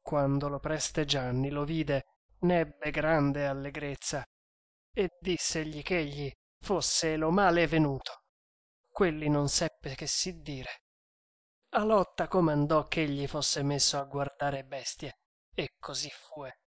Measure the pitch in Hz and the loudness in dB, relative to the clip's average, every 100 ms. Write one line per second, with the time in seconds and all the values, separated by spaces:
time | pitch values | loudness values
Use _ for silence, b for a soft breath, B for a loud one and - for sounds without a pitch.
0 | - 151 139 139 143 139 147 156 - - | -2 0 2 2 0 -4 -4 -2 -2 -2
1 | 143 143 127 127 139 143 147 165 151 139 | 0 0 0 -2 -2 -2 -2 -2 0 -2
2 | - _ _ _ 175 175 156 - 151 147 | -2 _ _ _ 2 4 2 -4 -4 0
3 | 151 160 143 143 143 135 143 143 143 135 | 2 4 4 2 -2 -2 -6 -8 -8 -6
4 | - 147 - _ _ _ _ _ _ - | -6 -6 -8 _ _ _ _ _ _ -2
5 | 185 _ - 170 - 165 156 151 139 180 | -2 _ -4 -2 -2 -2 -4 -8 -2 -2
6 | 151 143 143 - _ _ - 185 - - | -2 -4 -8 -10 _ _ -2 0 2 0
7 | 165 156 156 180 196 170 165 160 147 135 | 0 0 2 4 6 6 4 4 4 2
8 | - - _ _ _ _ _ _ _ - | -8 -16 _ _ _ _ _ _ _ 0
9 | 185 156 151 147 143 - 165 _ 143 131 | 2 2 2 2 2 0 -2 _ -12 -8
10 | 151 - - 165 151 135 127 - _ _ | -4 -2 -4 -6 -10 -10 -10 -14 _ _
11 | _ _ _ _ _ _ _ - 208 220 | _ _ _ _ _ _ _ 0 4 4
12 | 180 - 170 185 165 147 147 156 147 - | 2 -2 0 4 4 4 4 4 2 -2
13 | 151 143 139 151 - - 139 143 - 147 | 0 0 -2 -2 -2 0 0 2 2 0
14 | 139 143 139 - 143 139 131 139 123 - | -4 -4 -4 -2 -4 -4 -8 -10 -10 -10
15 | 147 - _ _ _ - - _ - 131 | -12 -14 _ _ _ -8 -8 _ -10 -8
16 | 139 - - 151 135 - | -8 -12 -18 -14 -12 -14